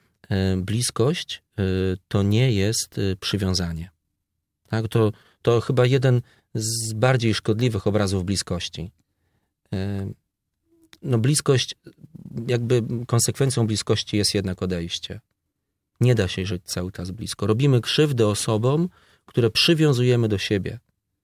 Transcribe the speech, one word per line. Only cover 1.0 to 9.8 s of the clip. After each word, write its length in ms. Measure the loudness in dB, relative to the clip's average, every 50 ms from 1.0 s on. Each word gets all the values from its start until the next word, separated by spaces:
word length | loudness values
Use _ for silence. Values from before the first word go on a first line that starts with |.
| 0 0 0 -2 -6 -10 -12 -14 _ _ _ -2
y, 20 | -2 0 0 0 0 0 -2 -4 _ -2
to 140 | 0 2
nie 300 | 2 4 4 4 4 2
jest, 460 | 2 2 0 0 0 -2 -6 -6 -6 -4
y, 180 | -2 -2 -2 -4
przywiązanie. 720 | -4 -4 -2 -2 0 0 -2 -2 -2 -4 -6 -8 -10 -12 _ _ _ _ _ _ _ _ _ _ _ _ _ _ _ -6
Tak? 200 | -4 -4 -4 0
To, 240 | 0 2 2 2 0 _ _ _ _ _ 0
to 140 | 2 2 2
chyba 260 | 2 0 2 2 4
jeden 360 | 4 4 4 4 4 2 2 0 _ _ _ _ _ -6
z 380 | -6 -4 -4 -4 -4 -6 -6
bardziej 420 | -2 0 2 2 2 2 2 0 0
szkodliwych 520 | 0 0 -2 0 0 0 0 0 0 0
obrazów 380 | 0 0 0 0 0 0 -2 0
bliskości. 640 | 0 -2 -2 -2 -4 -6 -6 -8 -8 -10 -10 -12 -12 -14 _ _ _ _ _ _ _ _ _ _ _ _ _ _ -8 -6
Y, 400 | -4